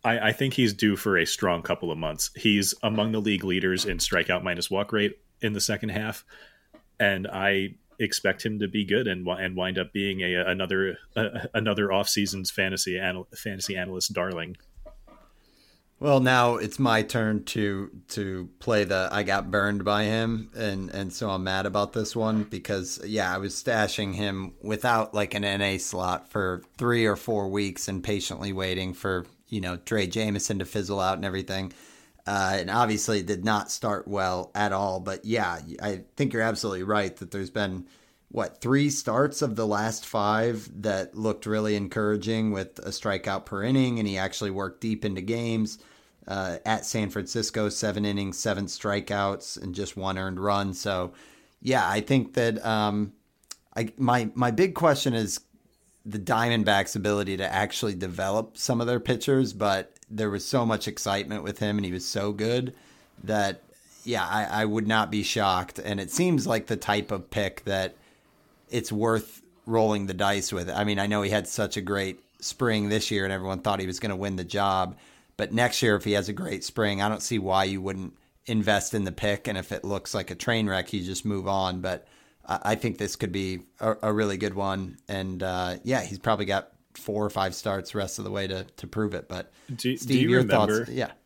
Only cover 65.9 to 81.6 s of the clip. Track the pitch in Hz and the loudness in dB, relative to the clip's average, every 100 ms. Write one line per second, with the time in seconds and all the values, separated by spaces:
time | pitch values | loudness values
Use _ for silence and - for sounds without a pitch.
65.9 | 98 92 - 180 156 98 113 104 107 - | -4 -4 2 4 4 2 0 0 -4 0
66.9 | 104 104 98 - - 98 - - 98 95 | 0 0 -6 -4 -2 -2 -4 -4 -2 -2
67.9 | - - _ _ _ _ _ _ 120 - | -6 -20 _ _ _ _ _ _ -4 -2
68.9 | 107 117 113 107 - - _ - 113 110 | 0 2 2 0 -16 -20 _ 0 4 4
69.9 | 107 98 92 98 101 - 95 87 78 104 | 2 -2 0 2 2 0 -4 -2 0 0
70.9 | 101 101 104 101 104 98 - 104 - 95 | 0 2 2 2 0 -2 -2 -2 -2 -2
71.9 | 101 95 92 _ _ - - 123 107 104 | -2 -2 -6 _ _ -12 -2 2 2 2
72.9 | 107 - 107 95 95 92 95 98 98 95 | 2 2 0 0 -2 -2 -2 0 0 -2
73.9 | 90 107 95 101 95 85 101 98 95 92 | -4 -4 -2 -2 -4 -2 0 2 2 0
74.9 | - - - _ - 104 110 123 - 120 | -4 -20 -20 _ -6 -2 2 2 2 4
75.9 | 101 104 101 92 98 92 98 - - 107 | 4 4 0 0 -4 -6 -6 -6 0 0
76.9 | 98 104 107 - 113 95 95 98 98 95 | 2 0 0 -2 -2 2 2 2 0 -4
77.9 | 95 92 - _ _ - 110 101 101 - | -6 -8 -12 _ _ -2 0 4 2 2
78.9 | 110 95 - 104 101 - 98 90 - - | -2 -2 0 0 0 -2 -6 -4 -6 -4
79.9 | 98 - 104 90 - - 113 107 95 90 | -6 -4 -6 -6 -6 0 2 2 0 -2
80.9 | 104 90 95 107 101 92 98 | -4 -4 -4 -2 -2 0 0